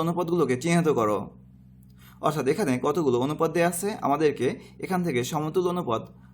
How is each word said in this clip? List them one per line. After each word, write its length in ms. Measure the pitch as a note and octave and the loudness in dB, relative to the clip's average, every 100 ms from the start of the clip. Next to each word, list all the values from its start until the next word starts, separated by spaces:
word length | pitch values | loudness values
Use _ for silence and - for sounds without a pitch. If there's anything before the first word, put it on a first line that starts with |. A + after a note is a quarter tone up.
অনুপাতগুলোকে 520 | E3 E3+ E3+ F3 C3 B2 | 0 -2 0 0 2 0
চিহ্নিত 260 | E3 E3+ D#3 A#2+ | 2 2 4 2
করো। 200 | G#2+ G2+ - - - - - - - - - - D3+ | 2 0 -4 -14 -20 -20 -20 -20 -20 -20 -20 -4 -2
অর্থাৎ 180 | D3+ B2+ | 0 0
এখানে 200 | D#3+ E3 B2+ C#3 | 0 0 0 0
কতগুলো 300 | D#3+ C#3+ A#2+ | 0 2 2
অনুপাত 260 | C#3 D#3 D#3+ E3+ | 0 0 0 2
দেয়া 140 | E3+ | 0
আছে, 160 | E3+ G3+ A3 C#3 | 0 -6 -2 -2
আমাদেরকে 400 | C#3+ D3+ - A#2+ - - - | 2 2 2 -2 -4 -10 -12
এখান 160 | - F#3 E3+ | -4 -2 0
থেকে 140 | B2 B2 | -2 -2
সমতুল্য 360 | D#3 D#3 F3+ F3 | -2 -2 0 0
অনুপাত 280 | F3+ C#3+ A2+ - - - | 0 -2 -4 -4 -16 -20